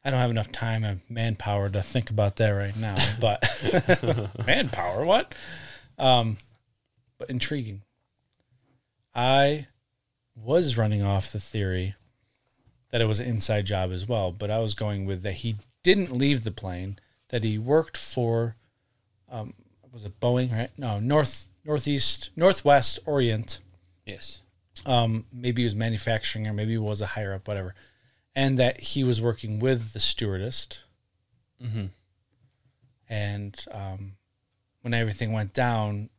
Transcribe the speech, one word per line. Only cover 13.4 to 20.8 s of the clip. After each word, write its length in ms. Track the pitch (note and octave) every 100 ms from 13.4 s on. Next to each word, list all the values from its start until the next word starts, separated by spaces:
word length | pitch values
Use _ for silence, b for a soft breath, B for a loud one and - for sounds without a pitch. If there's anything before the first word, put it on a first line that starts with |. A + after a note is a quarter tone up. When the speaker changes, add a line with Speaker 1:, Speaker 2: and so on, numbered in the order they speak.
| - G#2+ G2+
Speaker 1:
job 240 | G2+ F#2
as 160 | F#2 G2
well, 240 | A#2+ F#2
but 180 | G2 G#2
I 80 | A2
was 140 | A2+
going 320 | - G#2+ G2+ F#2+
with 160 | F#2+
that 120 | G2
he 220 | F#2+ A#2 G#2+ - _
didn't 300 | - G3+ F#3 B2
leave 280 | C#3 C#3
the 60 | A2
plane, 460 | F2+ F#2+ F2+ F#2+ G2+ b b _
that 140 | B2
he 160 | A2 G#2+
worked 380 | A#2 D3+ D#3+ -
for, 600 | - - A#2 A#2 A#2 A2+ _ _ _ _ _ _ _
um, 260 | B2 G#2+ - _ _ _
was 140 | A#2+
it 160 | G#2 -
Boeing, 320 | B2 B2 B2+
right? 180 | A2 A#2+
No, 220 | -